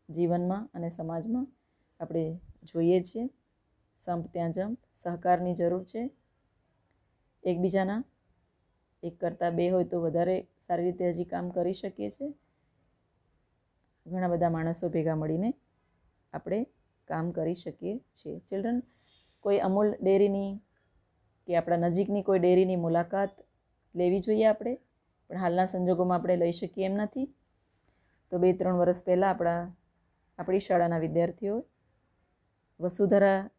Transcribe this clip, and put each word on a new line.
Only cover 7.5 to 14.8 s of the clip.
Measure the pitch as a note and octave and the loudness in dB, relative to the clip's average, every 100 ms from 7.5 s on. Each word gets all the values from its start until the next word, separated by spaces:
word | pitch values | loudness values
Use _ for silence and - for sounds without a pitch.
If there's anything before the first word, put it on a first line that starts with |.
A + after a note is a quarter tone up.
| F3 F3+ F#3+ F#3+ G#3+ - _ _ _ _ _ _ _ _ _ | 0 0 0 0 -4 -8 _ _ _ _ _ _ _ _ _
એક | E3+ E3+ | -14 -6
કરતાં | E3+ E3+ F3 E3+ | -6 -2 -2 0
બે | F3 | 2
હોય | F#3 F3 | 2 0
તો | F3 | -2
વધારે | E3 E3 F3 F#3 - _ | -2 0 0 -2 -4 _
સારી | - F3 | -6 -2
રીતે | F3+ F3+ F3+ | -2 -2 -2
હજી | E3+ | -2
કામ | F3 F3 F3+ | -6 -6 -6
કરી | F3+ F3 | -2 -2
શકીએ | F#3 G3 G3 G#3 | -4 -8 -8 -10
છીએ. | - C#4+ C#4+ _ _ _ _ _ _ _ _ _ _ _ _ _ _ _ _ E3 | -8 -12 -12 _ _ _ _ _ _ _ _ _ _ _ _ _ _ _ _ -8
ઘણા | F#3 F3+ | -4 0
બધા | E3+ E3+ | 2 2
માણસો | E3 E3 E3 | 0 -2 -2